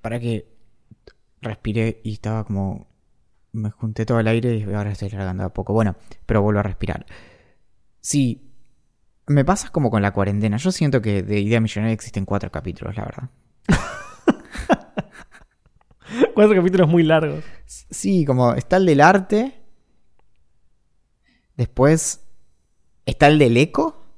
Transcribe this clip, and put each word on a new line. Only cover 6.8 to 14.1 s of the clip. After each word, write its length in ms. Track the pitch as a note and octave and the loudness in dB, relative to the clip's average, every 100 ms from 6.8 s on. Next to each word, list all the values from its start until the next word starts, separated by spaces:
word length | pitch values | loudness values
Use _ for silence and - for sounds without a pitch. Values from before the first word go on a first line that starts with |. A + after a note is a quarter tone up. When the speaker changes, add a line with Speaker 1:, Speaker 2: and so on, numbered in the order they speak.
| - - - - - _ _ _ _ _ _ _ | -6 -6 -10 -20 -20 _ _ _ _ _ _ _
Speaker 1:
Sí, 420 | - D3 C3 A2 - - - _ _ _ _ _ - | -4 0 0 -4 -12 -20 -20 _ _ _ _ _ 0
me 180 | C#3+ | 2
pasa 240 | C#3 G3+ - | 4 0 -2
como 220 | E3+ B2+ | -2 0
con 100 | G#2+ | 2
la 140 | G2+ | 0
cuarentena. 420 | G2+ G2 G2+ G#2+ G#2 | 0 -2 0 0 0
Yo 160 | F3+ | -2
siento 300 | F3+ D3 C3+ | 0 0 2
que 200 | G#2+ G2+ | 0 -2
de 160 | F#2+ G#2 | 0 -2
Idea 200 | G2+ A#2 | 2 2
Millonaria 320 | A2 - A2 | 0 -2 -2
existen 320 | A2 - G2+ | -4 -6 -8
cuatro 260 | F#2+ G2+ - | -4 -4 -6
capítulos, 460 | - - - - G#2 | -8 -10 -10 -10 -10
la 80 | |
verdad. 240 | G#2 - B2+ _ _ _ - | -10 -10 -14 _ _ _ 0
Speaker 2:
<laughs> 1200 | F3+ - - - | 0 0 -12 -18